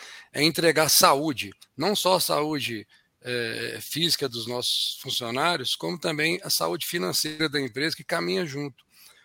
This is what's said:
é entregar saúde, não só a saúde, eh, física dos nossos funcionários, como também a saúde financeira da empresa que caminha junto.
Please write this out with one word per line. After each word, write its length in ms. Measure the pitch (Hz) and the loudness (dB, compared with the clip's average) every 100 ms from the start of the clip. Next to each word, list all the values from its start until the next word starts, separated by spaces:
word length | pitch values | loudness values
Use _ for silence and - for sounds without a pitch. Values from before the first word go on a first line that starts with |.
| - - - | -16 -18 -10
é 100 | 127 | 2
entregar 460 | 156 160 170 147 151 | 2 4 4 6 6
saúde, 640 | - 180 139 156 120 101 - - - | 8 8 8 4 -2 -6 -12 -14 -4
não 180 | 170 | 0
só 200 | 208 180 | 2 4
a 60 | 185 | 2
saúde, 680 | - 151 151 151 117 113 98 _ _ _ | 2 0 0 -2 -4 -6 -10 _ _ _
eh, 580 | 127 123 117 113 117 113 | -6 -4 -4 -4 -6 -8
física 480 | - 147 170 - 139 | -8 -2 0 0 -2
dos 160 | 117 113 | -4 -6
nossos 520 | 123 120 - - - | -4 -2 0 -2 -4
funcionários, 760 | 135 - 120 123 160 175 120 - | -6 -4 -2 0 0 0 -2 -4
como 220 | 165 175 | -4 -4
também 420 | 175 151 156 180 | -4 0 0 0
a 60 | - | -2
saúde 380 | - 165 175 - | -2 0 -2 -4
financeira 640 | 175 180 - 156 156 156 | -4 -2 -2 -4 -2 -2
da 100 | 143 | -2
empresa 340 | 131 117 156 | -4 -4 -4
que 80 | - | -4
caminha 440 | 151 170 175 190 170 | -4 -4 -2 -2 -4
junto. 360 | 139 147 - _ _ - _ | -6 -8 -10 _ _ -20 _